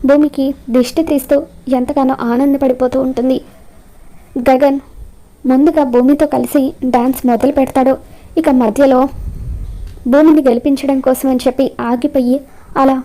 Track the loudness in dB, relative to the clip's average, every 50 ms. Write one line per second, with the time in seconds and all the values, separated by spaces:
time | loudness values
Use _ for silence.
0 | 2 2 4 4 2 0 0 -2 -4 -4 -4 -6 -8 -2 0 0 0 2 0 -4
1 | -2 0 -2 -4 0 0 0 0 0 -4 -16 -16 -6 -4 -2 -2 -2 -2 -2 0
2 | 0 0 -2 -2 -2 -2 0 0 2 0 0 0 0 0 0 0 -2 -2 0 -2
3 | -2 -2 -4 -2 0 0 -2 -2 -4 -12 -20 -20 -20 -20 -20 -20 -20 -20 -20 -20
4 | -20 -20 -20 -20 -20 -10 -10 -4 0 2 2 2 2 0 0 -2 -8 -12 -20 -20
5 | -20 -20 -20 -20 -20 -20 -20 _ -2 0 2 4 2 2 2 2 0 2 2 2
6 | 2 2 2 2 0 -2 0 -4 -4 -2 -2 -2 -2 -2 -4 -6 -4 -2 0 0
7 | 0 0 -2 -2 0 0 0 2 0 0 0 0 -2 0 0 0 2 2 0 -2
8 | -6 -20 -20 -20 -20 -6 -4 -2 0 2 2 2 2 0 2 2 2 4 4 2
9 | 2 0 -4 -8 -10 -10 -10 -10 -10 -10 -10 -10 -10 -12 -12 -12 -14 -14 -16 -8
10 | -2 2 4 4 6 6 4 4 4 2 0 0 0 0 -2 0 0 -2 -2 0
11 | 0 0 -2 0 0 -2 -2 0 0 -2 0 0 -2 -2 -2 -6 -4 -4 -4 -2
12 | -2 -2 -2 0 0 0 -2 -2 -4 -12 -20 -20 -20 -8 -2 0 0 2 0 -2